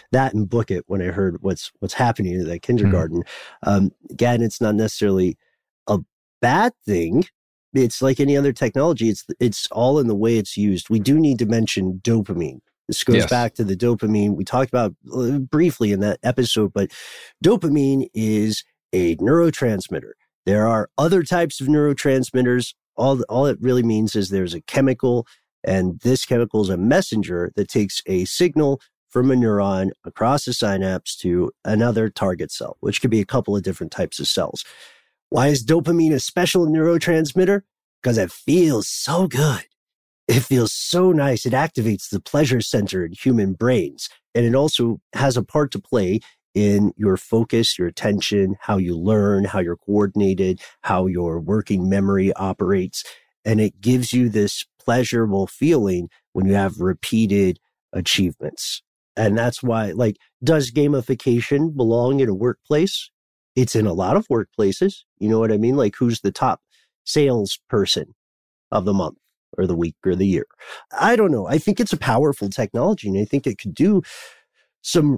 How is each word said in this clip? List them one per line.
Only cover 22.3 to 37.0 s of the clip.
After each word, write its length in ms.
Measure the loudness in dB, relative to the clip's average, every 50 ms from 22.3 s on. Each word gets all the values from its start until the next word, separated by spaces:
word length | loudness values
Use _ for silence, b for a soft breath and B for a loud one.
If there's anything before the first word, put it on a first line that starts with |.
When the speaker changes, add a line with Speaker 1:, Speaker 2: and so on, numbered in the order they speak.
| 0 0 2 2 0 0 -2 -6 -10 _ _ _ _
Speaker 1:
All, 240 | 0 0 2 2 0 -2 -2
all 160 | 0 0 0
it 120 | 0 0 0
really 220 | 0 0 2 2 2
means 340 | 2 0 0 0 0 -2
is 120 | -2 -2 -2
there's 240 | -2 -2 -2 -4 -6
a 60 | -10
chemical, 640 | -12 -4 -2 0 0 0 0 0 0 0 0 0 -2 b b b b b _ _ -4
and 380 | -2 0 0 0 -2 -4 -2
this 240 | 0 0 0 0 0
chemical 360 | 0 0 0 0 0 0 0
is 80 | 0 0
a 60 | 0
messenger 800 | 0 2 2 2 2 0 0 -2 -4 -4 -2 -4 -4 -4 -4 -4
that 140 | -4 -4 -2
takes 320 | 0 -2 -2 -2 -4 -8 -6
a 200 | -2 -2 -2 -2
signal 560 | -2 -2 0 0 0 2 2 2 2 0 -2 b b _ _ _ _
from 220 | -2 0 2 4
a 40 | 4
neuron 560 | 4 4 2 2 2 0 0 0 0 -2 -2 -4 -8 _
across 400 | -16 -6 -2 0 2 2 0 -2
the 100 | -4 -4
synapse 600 | -2 -2 -2 -2 -2 -2 -2 -4 -4 -6 -10 -12 -6
to 320 | -2 -2 0 0 0 -2 -6 _ -4
another 460 | -2 0 2 2 2 2 0 -2 -2
target 420 | -2 -2 -2 -2 -2 -4 -6 -10
cell, 240 | -10 -10 -10 -12 -10 -6
which 180 | -4 -4 -2 -2
could 120 | 0 0
be 100 | 2 0
a 40 | 0
couple 300 | 0 -2 -2 -2 -2 -2
of 80 | -2 -2
different 300 | -4 -6 -6 -10 -8 -6
types 260 | -6 -6 -6 -6 -6
of 80 | -6
cells. 380 | -4 -2 -2 -4 -4 -6 -12 B B B B B B B B B B B B _ _
Why 180 | 0 2 2
is 180 | 2 2 2 2
dopamine 480 | 2 2 2 2 2 2 2 4 2 2
a 60 | 0
special 480 | -2 -4 -2 -2 0 2 2 2 2
neurotransmitter? 920 | 2 2 2 2 2 2 2